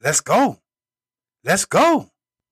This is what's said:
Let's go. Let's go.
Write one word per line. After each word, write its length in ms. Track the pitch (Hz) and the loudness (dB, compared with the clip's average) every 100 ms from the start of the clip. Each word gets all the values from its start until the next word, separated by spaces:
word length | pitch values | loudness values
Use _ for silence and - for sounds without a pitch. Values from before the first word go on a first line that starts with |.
Let's 180 | 131 151 | -6 -4
go. 380 | - 190 269 - _ _ _ _ _ _ _ _ | -2 0 0 -4 _ _ _ _ _ _ _ _
Let's 220 | 123 190 - | -4 -4 -2
go. 440 | 175 320 320 - _ _ _ _ | 0 2 2 -2 _ _ _ _